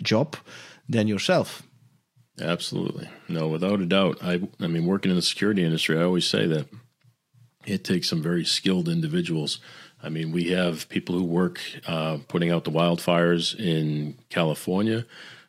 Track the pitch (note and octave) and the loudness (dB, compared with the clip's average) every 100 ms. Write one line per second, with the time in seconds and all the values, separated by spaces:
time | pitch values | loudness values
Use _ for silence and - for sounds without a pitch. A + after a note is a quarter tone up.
0 | - A2 D3+ - - - - - - A#2 | 2 2 2 -4 -16 -20 -20 -16 -2 2
1 | G#2+ G2+ - F3+ A#2 - - _ _ _ | 2 2 2 2 2 -6 -18 _ _ _
2 | _ _ _ - D#2+ F2 - F2+ F2+ - | _ _ _ -6 -2 -2 -2 -4 -4 -6
3 | - - - E2+ D#2+ D#2 F#2 G2+ F2 F#2+ | -12 -16 -6 -2 -2 0 0 0 2 2
4 | F#2+ - F#2 F2 F#2+ - F2+ E2 E2+ G2 | 2 0 -2 -2 -4 -6 -2 0 0 0
5 | G2 F2+ - - G2+ G2+ E2+ D#2+ - D#2+ | 2 2 0 0 0 2 2 0 0 2
6 | F2 F2+ E2 G#2+ G2 D#2 C#2+ - - _ | 2 2 2 0 2 0 -4 -12 -20 _
7 | _ _ _ _ - _ - G2 - F#2 | _ _ _ _ -20 _ -6 -4 0 -2
8 | - E2+ D#2 F2 D#2+ - - F#2 E2+ E2+ | 0 -2 0 0 0 0 2 2 2 0
9 | D#2+ E2+ E2+ D#2+ C#2+ - - - - _ | 0 -2 0 -2 -2 -6 -12 -20 -20 _
10 | D#2+ D#2+ D#2+ E2+ E2+ F2+ F2 D#2+ - G#2 | -8 -6 -2 -2 0 2 0 -2 -6 -6
11 | - F2+ F2+ E2 F2+ F2 - - - E2 | -2 -2 0 2 0 -2 -12 -12 -6 -4
12 | D#2+ D#2 - F2 E2+ E2+ D#2+ D#2 E2+ E2+ | -2 -4 -4 0 2 2 2 2 4 4
13 | - E2+ E2+ E2+ E2 - F2 D#2+ D#2 D2+ | 4 4 6 4 0 -2 0 0 0 -2
14 | D2+ C#2+ _ - E2 D2 - F#2 A2 A2+ | -4 -10 _ 0 0 0 -2 0 0 -2
15 | A#2+ - - - | -4 -14 -20 -20